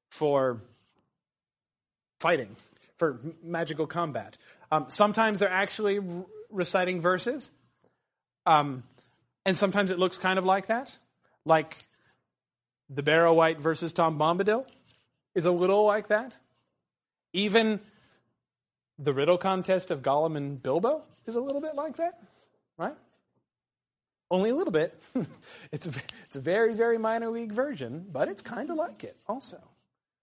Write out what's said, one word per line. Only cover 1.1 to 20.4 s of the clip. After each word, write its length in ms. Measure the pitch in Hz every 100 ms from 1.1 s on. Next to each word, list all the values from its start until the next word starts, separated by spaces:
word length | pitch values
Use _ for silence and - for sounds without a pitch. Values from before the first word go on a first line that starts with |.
| _ _ _ _ _ _ _ _ _ _ -
fighting, 340 | 160 165 110 107 - _ _ -
for 220 | 165 123
m-, 100 | 139 160
magical 440 | 165 170 165 156 147
combat. 500 | 156 170 120 101 - - - -
Um, 160 | 156 139
sometimes 500 | - 208 208 220 202
they're 120 | 202
actually 480 | 185 202 - 208 202
r-, 280 | 190 175 190 - -
reciting 500 | 202 175 196 180 185
verses, 500 | 165 185 208 277 - _ _ _ _ _ _ _ _ _ -
um, 360 | 156 147 131 - _ _ _ _ _
and 120 | - 185
sometimes 340 | 196 190 196
it 80 | 180
looks 200 | 185 -
kind 200 | 185 185
of 60 |
like 220 | 185 196 190
that, 300 | 226 269 - _ _ _ _
like 420 | - 160 151 - - _ _ _ _ _ _ _ _ _ -
the 120 | 135
Barrow 320 | 143 156 170
Wight 240 | 165 160 160
versus 340 | 151 156 170
Tom 260 | 160 165 151
Bombadil 500 | 156 175 196 220 269 - _ _ _ _ _
is 120 | - 170
a 40 |
little 340 | 175 180 202
like 240 | 208 208 208
that. 280 | 214 254 - _ _ _ _ _ _ _ _ _
Even 480 | 180 208 208 220 208 - _ _ _ _ _ _ _ _ _ _ -
the 160 | 143
riddle 240 | 131 147 175
contest 520 | 190 190 180 185 180
of 120 | 151
Gollum 340 | 131 143 165
and 260 | 151